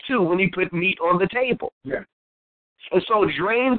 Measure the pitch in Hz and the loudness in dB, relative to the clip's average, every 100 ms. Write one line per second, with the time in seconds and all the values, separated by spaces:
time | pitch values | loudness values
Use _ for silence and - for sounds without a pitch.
0 | - 254 165 180 190 185 180 170 190 185 | -2 0 2 2 0 -2 -2 -2 -2 0
1 | 170 180 190 240 254 - - - 131 170 | 0 2 0 0 -2 -2 -6 -10 -8 -8
2 | 185 _ _ _ _ _ _ _ - 180 | -8 _ _ _ _ _ _ _ -2 -2
3 | 180 214 165 139 190 233 262 | 2 2 2 0 0 2 2